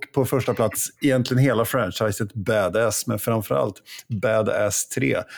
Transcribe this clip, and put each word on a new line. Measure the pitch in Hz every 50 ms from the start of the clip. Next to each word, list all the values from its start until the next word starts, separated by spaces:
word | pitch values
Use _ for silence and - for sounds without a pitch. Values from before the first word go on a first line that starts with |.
| - - -
på | 143 127
första | - - 135 127 - 117
plats, | - 117 107 - - - - - _
egentligen | - 143 131 131 120 - 127 127 135
hela | 139 113 107 113
franchiset | - - 127 104 92 - - 110 104 98 - 113 101 -
Badass, | 110 92 - 110 107 98 90 90 110 117 110 - - -
men | - 117 -
framförallt | - - 113 110 101 - 131 139 123 110 - - - - - - - - 117 98
Badass | - 117 110 110 107 98 - 98 107 101 - - - -
tre, | - - 135 135 107 92 90 - -